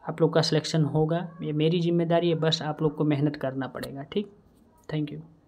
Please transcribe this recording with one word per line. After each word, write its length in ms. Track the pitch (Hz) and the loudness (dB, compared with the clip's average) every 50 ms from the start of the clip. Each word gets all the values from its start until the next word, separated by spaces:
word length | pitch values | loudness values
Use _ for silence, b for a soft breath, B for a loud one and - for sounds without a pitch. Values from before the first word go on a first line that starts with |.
| - - | -8 -10
आप 120 | 160 - | 0 2
लोग 120 | 165 160 165 | 2 4 4
का 80 | 165 | 2
सिलेक्शन 420 | 151 - - 156 - - - 160 151 | 2 4 2 0 0 0 2 2 2
होगा, 340 | 135 127 156 156 156 170 170 175 165 - - | 2 4 2 2 2 2 -2 -2 -6 -10 -8
ये 120 | - 156 151 | -8 -4 0
मेरी 260 | 151 156 160 165 180 | 2 2 2 2 2
जिम्मेदारी 500 | 170 170 175 170 170 165 170 170 170 175 | 2 2 2 2 2 2 2 2 4 2
है, 60 | 165 | 0
बस 260 | 151 156 160 151 - | 2 2 0 0 0
आप 200 | 131 151 151 - | -2 -6 -4 0
लोग 140 | 156 156 147 | 0 -2 0
को 80 | - 156 | 0 0
मेहनत 300 | 151 147 135 143 151 143 | 2 2 2 2 0 0
करना 320 | - - 135 131 135 135 123 | -2 -6 -6 -4 -4 -6 -6
पड़ेगा, 360 | - - 127 127 135 139 139 | -8 -10 -10 -10 -10 -12 -14
ठीक। 280 | - - 208 208 202 - - _ _ _ _ _ _ _ _ _ _ | -4 -4 -4 -4 -4 -12 -20 _ _ _ _ _ _ _ _ _ _
Thank 220 | 156 156 151 143 | -4 -4 -4 -4
you। 280 | 147 151 160 - - _ _ | -6 -12 -14 -18 -20 _ _